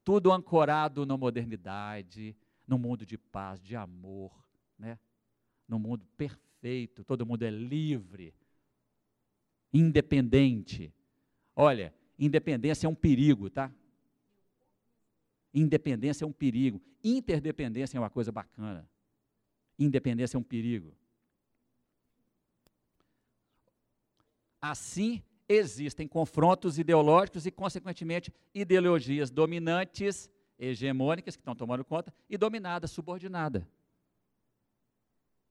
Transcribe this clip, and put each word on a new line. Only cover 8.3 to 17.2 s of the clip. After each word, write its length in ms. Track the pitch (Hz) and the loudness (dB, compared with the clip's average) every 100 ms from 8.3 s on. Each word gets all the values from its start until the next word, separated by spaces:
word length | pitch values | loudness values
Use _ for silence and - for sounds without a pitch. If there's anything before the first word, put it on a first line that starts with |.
| - _ _ _ _ _ _ _ _ _ _ _ _ _ | -20 _ _ _ _ _ _ _ _ _ _ _ _ _
independente. 1200 | 143 165 147 - 143 123 131 139 117 - - 78 - _ _ _ _ _ - | 4 4 4 2 2 4 6 6 2 -6 -12 -12 -16 _ _ _ _ _ 4
Olha, 380 | 147 123 87 - _ - | 4 4 -4 -12 _ -2
independência 680 | 143 151 156 131 139 156 160 | 0 2 0 -2 -2 -2 -2
é 40 | |
um 60 | 160 | 0
perigo, 540 | 170 127 147 120 98 | 4 6 6 4 0
tá? 220 | - 131 - _ _ _ _ _ _ _ _ _ _ _ _ _ _ _ _ _ | -8 -8 -10 _ _ _ _ _ _ _ _ _ _ _ _ _ _ _ _ _
Independência 720 | 143 156 151 151 120 135 147 156 | 0 2 2 0 -2 -2 -4 -6
é 20 | |
um 60 | |
perigo. 480 | 143 139 117 131 101 - _ | -4 -2 0 0 -2 -10 _
Interdependência 960 | 220 262 | -2 -2